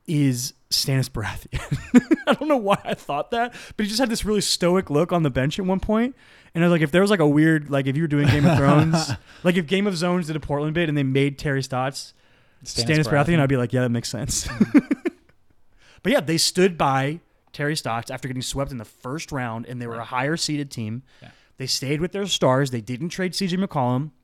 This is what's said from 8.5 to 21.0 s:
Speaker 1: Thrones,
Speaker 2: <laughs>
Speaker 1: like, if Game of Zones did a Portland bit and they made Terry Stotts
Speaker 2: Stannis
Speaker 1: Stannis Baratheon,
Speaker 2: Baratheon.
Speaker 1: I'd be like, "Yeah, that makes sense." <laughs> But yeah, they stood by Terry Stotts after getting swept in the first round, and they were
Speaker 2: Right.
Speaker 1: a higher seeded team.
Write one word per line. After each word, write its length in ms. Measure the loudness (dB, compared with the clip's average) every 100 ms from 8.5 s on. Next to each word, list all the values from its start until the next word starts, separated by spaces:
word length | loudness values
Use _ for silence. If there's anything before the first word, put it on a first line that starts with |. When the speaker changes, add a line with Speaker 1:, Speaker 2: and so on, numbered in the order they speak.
| 6
Speaker 1:
Thrones, 540 | 6 6 4 2 0 -6 -10
Speaker 2:
<laughs> 160 | -4
Speaker 1:
like, 120 | 0 0
if 100 | 0
Game 200 | 0 0
of 80 | 0
Zones 300 | 0 -2 -2
did 80 | -6
a 20 |
Portland 340 | -4 -4 -2
bit 140 | 0 0
and 80 | 0
they 60 |
made 340 | 2 2 2 0
Terry 240 | -2 -2
Stotts 520 | -2 -4 -4 -6 -14 -20 _ _ _ _
Speaker 2:
Stannis 220 | -10 -4 0
Speaker 1:
Stannis 180 | 2 2
Baratheon, 200 | 2 2
Speaker 2:
Baratheon. 140 | 2
Speaker 1:
I'd 80 | 4
be 80 | 2
like, 140 | 0
"Yeah, 80 | 0
that 80 | 0
makes 200 | -2 -4
sense." 380 | -6 -4 -4 -4
<laughs> 40 | 0 2 2 0 -4 -6 -10 _ _ _ _ _ _ _ -8
But 80 | 0
yeah, 80 | 2
they 160 | 2 0
stood 400 | 0 4 2 4
by 420 | 2 2 0 -4 _ _ _
Terry 240 | -6 -4 -2
Stotts 360 | -2 -4 -6
after 160 | -10 -8
getting 160 | -6
swept 280 | -6 -4 -6
in 60 | -6
the 80 | -12
first 460 | _ -10 -10 -6
round, 340 | -6 -4 -6 -8
and 160 | -10
they 60 | -8
were 60 |
Speaker 2:
Right. 80 | -8
Speaker 1:
a 40 | -6
higher 320 | -2 -2 -2
seeded 320 | -2 -4 -6
team. 340 | -6 -6 -8